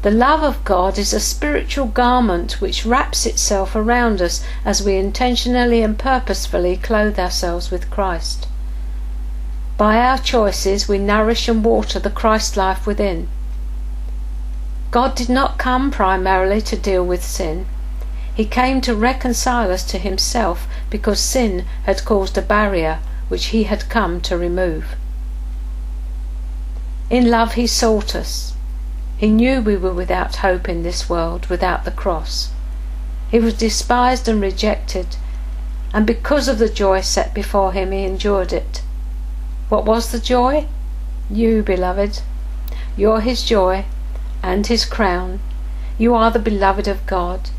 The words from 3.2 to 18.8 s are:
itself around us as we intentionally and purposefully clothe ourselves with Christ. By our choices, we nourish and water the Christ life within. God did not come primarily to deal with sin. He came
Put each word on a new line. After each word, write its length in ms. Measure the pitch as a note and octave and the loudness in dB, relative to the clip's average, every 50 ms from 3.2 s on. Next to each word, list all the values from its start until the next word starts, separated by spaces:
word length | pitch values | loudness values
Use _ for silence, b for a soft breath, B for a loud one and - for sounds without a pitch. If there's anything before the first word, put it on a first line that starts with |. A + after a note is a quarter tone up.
| - | -2
itself 480 | A#3 - - - - A3 G3 F#3+ F#3 - | 0 0 0 0 2 2 0 0 0 0
around 480 | A3 G#3+ A3 A#3+ B3 A#3+ A#3 G#3+ F#3+ | 0 2 2 2 4 4 2 2 2
us 220 | F3+ E3+ - - B B B B B | 0 0 0 -2 B B B B B
as 180 | G#3+ G3+ - G3 | 0 0 2 2
we 140 | G3+ G3 F#3+ | 2 2 2
intentionally 840 | F#3+ G3+ G3+ - B3+ B3 B3 A#3 - A#3+ B3 B3 A#3+ A#3+ A#3 A#3 | 0 0 0 0 2 2 2 2 0 2 2 4 4 4 4 4
and 160 | A3 G#3+ A3 - | 4 2 0 0
purposefully 800 | - C4+ C4 B3+ B3+ - G3 - - - - F3 F3+ F3+ F3+ | 0 2 2 0 2 0 -2 -2 -2 -2 -2 0 2 2 0
clothe 420 | F#3 - - A3+ G#3+ G#3 G#3 G3+ G3 | 0 -2 0 2 2 2 2 2 0
ourselves 540 | F3+ F#3 - - - F3 E3+ F3 - - | -2 -2 -2 -2 -2 -2 -2 -2 -4 -4
with 180 | - F3 - - | -4 -4 -4 -4
Christ. 600 | - - G3+ F#3+ F3 E3 - - - - - - - - B B B B B B B B B B B B - - - - - - - - - - - - | -2 -2 -2 0 -2 -2 -4 -4 -4 -4 -6 -6 -6 -6 B B B B B B B B B B B B -6 -6 -6 -6 -6 -4 -4 -4 -4 -4 0 2
By 200 | G#3 G#3+ G#3+ A3+ | 4 6 6 6
our 200 | A#3+ B3+ C4 B3+ | 6 4 4 2
choices, 720 | - - - A#3+ A3 G3+ F#3+ - - G3 G3 G3+ A3 - | 0 2 2 4 4 4 2 0 0 2 2 2 2 2
we 80 | G#3 G3 | 2 0
nourish 500 | G3+ G3+ G#3 G#3+ G#3+ A3 A#3 A3+ - - | 2 2 4 4 4 4 2 0 2 2
and 160 | A#3 A3 G#3 | 2 2 4
water 360 | A3+ A3+ A3 G#3+ - - F#3+ | 4 4 4 2 0 -2 -2
the 100 | - G3+ | -2 -2
Christ 480 | - - - A3+ A3 A3 - - - G3+ | -2 2 2 4 4 4 2 0 0 0
life 280 | F#3+ F#3+ F#3+ - - | 0 0 0 -2 -2
within. 440 | - G3+ G3+ G#3 G3+ F3+ E3 F3 - - - - - - - - - - - - - - - - - - - - - - - - - - - - - - - - - | -2 0 0 0 0 0 -2 -4 -4 -6 -6 -6 -6 -6 -6 -6 -4 -6 -4 -6 -6 -6 -4 -4 -4 -4 -4 -4 -4 -4 -4 -4 -4 -4 -4 -4 -4 -4 -4 -6 0
God 240 | - A#3+ B3 C4+ B3 | 2 2 2 2 0
did 140 | - B3 A#3 | -2 0 2
not 280 | B3 C4 C#4 - - - | 2 2 2 2 0 -2
come 320 | - B3+ B3+ B3+ C4+ C#4+ | 0 0 2 2 2 0
primarily 720 | C#4+ - G#3+ F#3 F#3+ F#3+ F#3 F#3+ F#3+ F#3 F#3 F#3+ G3 A3 G#3+ | 2 2 2 2 4 2 2 2 2 4 4 2 2 0 0
to 120 | - - | -2 -4
deal 300 | G3 - G#3 F#3+ F#3 F3+ | -2 0 2 2 2 2
with 180 | F3+ F3+ F3 - | 2 0 -2 -2
sin. 420 | - - - G3 E3 D#3 F3 - - - - - - - - B B B B B B B | -4 -4 -4 -4 -2 -2 -4 -4 -6 -6 -6 -6 -6 -6 -6 B B B B B B B
He 80 | - A3 | 0 0
came 380 | G#3 - B3 B3+ C4 C4+ C4 | 0 2 2 2 4 4 2